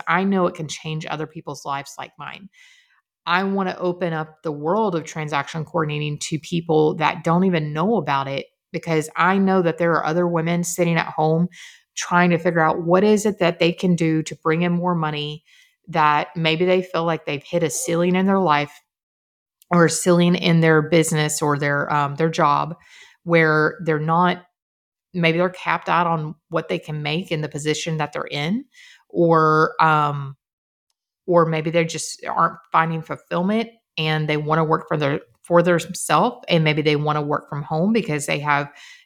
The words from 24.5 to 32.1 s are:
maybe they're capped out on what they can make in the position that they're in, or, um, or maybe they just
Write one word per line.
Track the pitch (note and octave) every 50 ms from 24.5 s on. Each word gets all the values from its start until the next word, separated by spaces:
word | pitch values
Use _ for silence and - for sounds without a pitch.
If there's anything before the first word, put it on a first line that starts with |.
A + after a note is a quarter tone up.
| _ _ _ _ _ _ _ _ _ _ _ _ -
maybe | F3+ E3+ E3 D#3+ E3+
they're | F3+ F#3
capped | F3+ - - E3+ E3 E3+ - F3
out | D#3+ E3+ F3
on | E3 E3 D#3+ D3+ D3+ - - _ _
what | E3 D#3+ D#3+ -
they | F3 E3
can | - - D3+ D3+
make | D3 D3 D3+ F3 F#3 -
in | F3 D3+
the | D#3 C#3+
position | - C#3+ D3+ D3+ D3+ D3+ - E3+ D#3+
that | D3+ D3 D3
they're | - D3 -
in, | - C#3 C#3+ D3 E3+ G#3+ C4 - - _ - - - - _ _ _
or, | - F3 E3+ E3 E3 D#3+ D#3 D#3 D#3 D#3 D#3+ D#3+ - -
um, | D#3+ D#3+ D#3 D3+ D3 D3 C#3+ C#3+ C#3 C3+ C#3 - _ _ _ _ _ _ _ _ _ _ _ _ _ _ _ _ _
or | - E3+ E3+ D#3+
maybe | D#3+ D#3+ D#3 D3+ D#3+
they | D#3+ E3+ E3
just | E3 E3 D3 - -